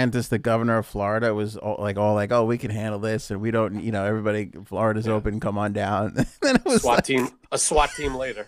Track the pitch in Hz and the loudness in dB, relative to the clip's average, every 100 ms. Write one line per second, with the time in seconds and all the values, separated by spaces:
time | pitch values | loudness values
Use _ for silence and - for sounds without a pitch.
0 | 127 120 113 113 117 113 117 113 104 104 | 2 0 0 -2 2 2 2 0 -2 -4
1 | 101 110 117 104 104 104 104 104 104 98 | -2 0 0 0 -2 -6 -6 -4 -2 2
2 | 104 104 104 120 113 120 110 104 110 104 | 2 2 2 2 2 0 -2 -4 -4 -4
3 | 110 107 - 98 110 113 107 101 101 104 | -2 -4 -4 -4 0 0 0 -2 -4 -2
4 | 98 110 107 107 104 - 101 95 110 107 | 0 0 0 -2 -4 -10 -8 0 0 0
5 | 110 107 107 104 110 101 107 104 98 101 | 0 0 0 -2 -2 -2 -2 -2 -2 0
6 | 107 - 233 - 277 254 - 233 123 120 | 0 -2 -2 0 2 2 4 2 4 4
7 | - 131 123 - _ 139 - 156 143 - | 4 0 0 -6 _ -2 2 2 2 0
8 | 143 131 131 107 | -4 -4 -6 -8